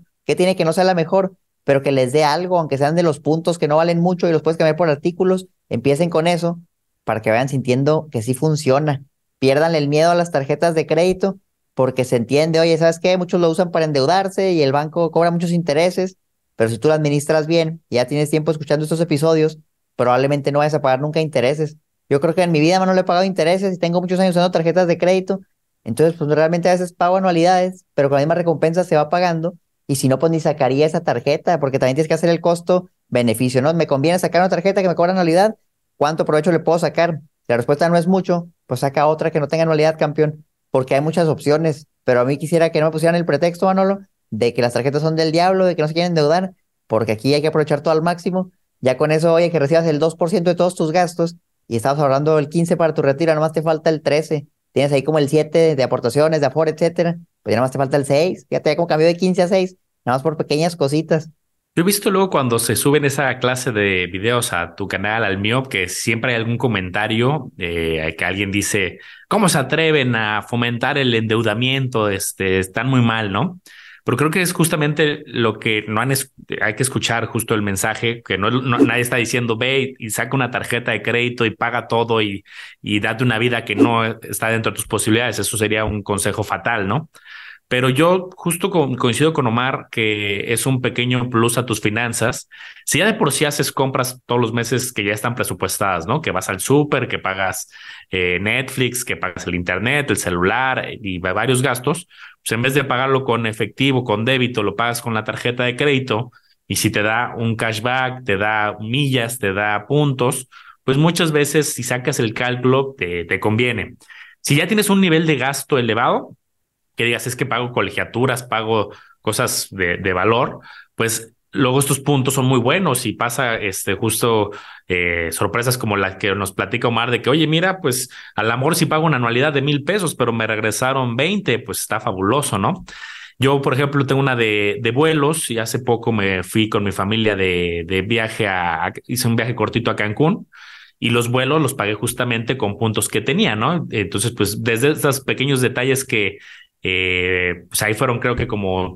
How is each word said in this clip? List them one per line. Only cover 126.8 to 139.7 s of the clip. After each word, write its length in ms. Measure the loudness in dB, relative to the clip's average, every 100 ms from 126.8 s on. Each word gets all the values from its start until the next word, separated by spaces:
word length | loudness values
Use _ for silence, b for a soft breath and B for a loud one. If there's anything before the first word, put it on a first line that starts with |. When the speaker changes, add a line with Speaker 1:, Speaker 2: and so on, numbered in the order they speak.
| -2
Speaker 2:
Omar 200 | -2 -2
de 120 | -2
que, 80 | 0
"Oye, 180 | 2 2
mira, 320 | 2 0 -2
pues 300 | -2 -4 -6 B B -4
a 80 |
lo 140 | -2 0
mejor 180 | 0 0
sí 100 | 0
pago 200 | 2 2
una 100 | 2
anualidad 380 | 2 2 2
de 80 | 0
mil 240 | 0 0 -2
pesos, 280 | -2 -2
pero 200 | -2 -2
me 120 | 0 -2
regresaron 680 | 0 -2 0 0 0 -2 -2
veinte", 420 | -2 -2 -2 -2
pues 200 | -4 -8
está 220 | -6 -4
fabuloso, 560 | -4 -2 0 0 0 -2
¿no? 260 | -2 -2 B B B B B -2
Yo, 240 | 2 2
por 120 | 0 0
ejemplo, 300 | 0 0 0
tengo 140 | 0
una 160 | 0 2
de, 440 | 2 2 0 0
de 100 | -2
vuelos 580 | 2 2 2 0 0 -4
y 80 | -4
hace 220 | -4 -4
poco 320 | -2 -2 0
me 320 | 0 0 0
fui 240 | -2 0 0
con 160 | 0
mi 80 | -2
familia 460 | -2 -2 0 0 2
de, 480 | 0 0 -2 -4 -2
de 140 | -2
viaje 440 | 0 -2 -2 -2 -2
a, 420 | 0 -2 -2 -4
a, 60 | -8 -8
hice 180 | -4 0
un 120 | 0
viaje 180 | -2 -2
cortito 340 | -2